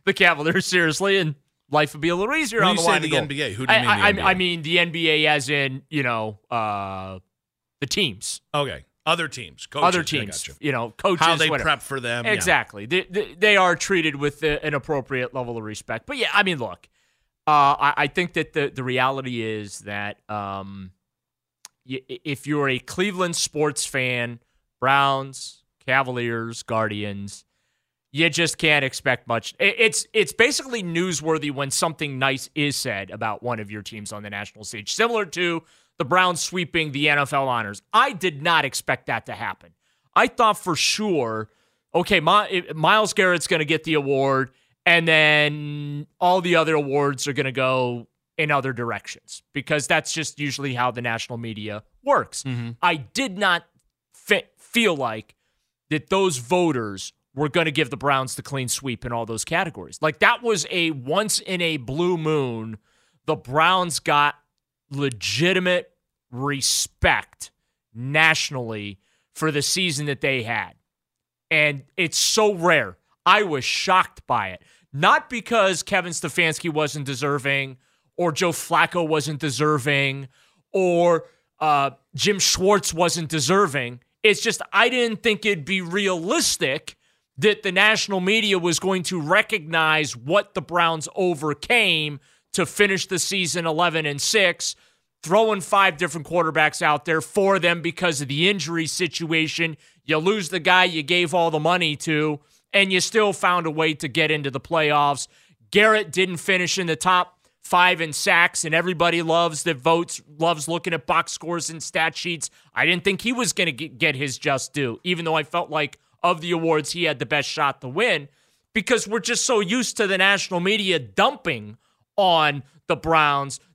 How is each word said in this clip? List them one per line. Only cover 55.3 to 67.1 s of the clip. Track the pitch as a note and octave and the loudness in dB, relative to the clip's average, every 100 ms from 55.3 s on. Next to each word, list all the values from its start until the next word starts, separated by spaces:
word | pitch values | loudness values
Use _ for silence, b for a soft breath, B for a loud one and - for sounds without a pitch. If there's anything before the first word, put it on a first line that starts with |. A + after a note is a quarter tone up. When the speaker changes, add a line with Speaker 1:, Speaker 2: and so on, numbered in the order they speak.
| _ _ _ _ _ _ | _ _ _ _ _ _
Speaker 1:
that | D3+ - | -6 0
those | F#3+ F#3+ C3 | 2 2 -2
voters | A#2+ F3+ E3+ C3 A2 F#2+ - - _ | 0 2 2 0 -4 -8 -12 -16 _
were | C3 D3+ | -4 0
gonna | F3 D#3+ | 2 2
give | C#3+ C3+ | 0 -2
the | A#2+ | -2
Browns | C#3 C3+ C3 - | 0 0 0 -8
the | |
clean | - C3+ B2 | -8 -8 -4
sweep | - C3+ A2+ | -6 -6 -8
in | B2 | -6
all | A#2 A2+ | -6 -6
those | A2 | -6
categories. | - E3 F3 G2+ D#2 - | -2 -2 -2 -6 -14 -4
Like, | D#3 D#3 | -2 2
that | G#3 A#3+ | 2 2
was | A#3+ G3+ - | 0 -2 -2
a | F3+ E3 | -2 -2
once | C#3+ B2 F3+ G#3+ - | -2 -2 0 0 -2
in | - F#3 | -4 -2
a | E3+ D#3 | -2 -2
blue | A#2 C#3+ F3+ F3 | -4 -2 0 0
moon. | D#3 D#3 C3 A2+ A2 G#2+ _ _ _ _ - | 0 0 -2 -6 -8 -12 _ _ _ _ -6
The | |
Browns | C#3 A#2 C#3+ E3 F#3 F3 - | -4 -2 2 4 4 0 -4
got | - D3 D3 - _ _ _ _ _ | 0 4 2 0 _ _ _ _ _
legitimate | C#3 C#3 A2 G2 G#2 F3 F#3 F3+ F3+ - _ _ _ _ | -4 -4 -4 -4 0 2 2 2 0 -2 _ _ _ _
respect | A#2+ C#3 C#3 - - - _ F3+ | -6 -4 -2 -2 -2 -4 _ 2